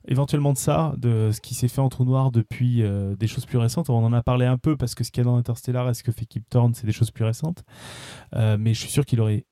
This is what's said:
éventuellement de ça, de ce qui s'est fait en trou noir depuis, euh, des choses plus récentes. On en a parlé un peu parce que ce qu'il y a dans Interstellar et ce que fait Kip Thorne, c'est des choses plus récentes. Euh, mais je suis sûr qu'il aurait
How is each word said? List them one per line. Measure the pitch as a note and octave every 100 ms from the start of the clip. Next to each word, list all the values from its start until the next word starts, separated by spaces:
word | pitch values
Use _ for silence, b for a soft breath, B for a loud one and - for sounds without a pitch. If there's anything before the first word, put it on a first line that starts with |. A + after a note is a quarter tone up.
| -
éventuellement | B2 C#3 D3+ C#3+
de | C#3
ça, | - D3+ D#3+ C3
de | A#2+ A2+ A2
ce | G#2+
qui | -
s'est | A#2+ B2+
fait | -
en | C3+
trou | B2 B2+
noir | C3 C3
depuis, | A#2 G#2+ - B2 A#2+
euh, | G#2+ G2+ G2
des | G2 G#2+
choses | -
plus | - B2
récentes. | A2+ - E3
On | A#2
en | A2+
a | A#2+
parlé | A#2 B2+ B2
un | B2+
peu | D#3+ D3+
parce | B2
que | -
ce | A#2
qu'il | -
y | B2
a |
dans | B2
Interstellar | A#2+ A#2 - B2 B2
et |
ce | A#2+
que | -
fait | A2+
Kip | A2+ - G#2+
Thorne, | B2 A#2+
c'est | A#2 G#2+
des |
choses | G#2 A2
plus | -
récentes. | A2+ A#2 D#3 F3+ - B B B B B B
Euh, | - A2 G#2+
mais | A2
je | A2
suis | -
sûr | -
qu'il | C#3+ A#2+
aurait | G#2+ G#2+ -